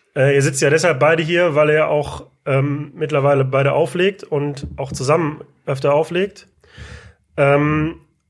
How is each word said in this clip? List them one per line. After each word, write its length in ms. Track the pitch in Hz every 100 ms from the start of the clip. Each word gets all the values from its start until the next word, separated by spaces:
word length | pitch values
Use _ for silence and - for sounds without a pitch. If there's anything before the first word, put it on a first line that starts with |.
| _ 147
Äh, 200 | 135 139
ihr 60 |
sitzt 180 | 143 135
ja 80 | 143
deshalb 300 | 160 175 135
beide 240 | 147 165
hier, 320 | 160 170 175 143
weil 140 | 151
ihr 160 | 151 156
auch, 400 | 151 143 - - _ -
ähm, 460 | 135 143 143 147 -
mittlerweile 480 | 156 143 139 139
beide 300 | 131 135 139
auflegt 500 | 139 165 175 185 196
und 440 | - 147 143 139 - -
auch 140 | 139
zusammen 500 | - 131 156 151 151 - _ -
öfter 280 | 131 143
auflegt. 540 | 147 160 175 196 - _ _ _ - - - - _ _ -
Ähm, 640 | 139 143 147 156 156 170 _ _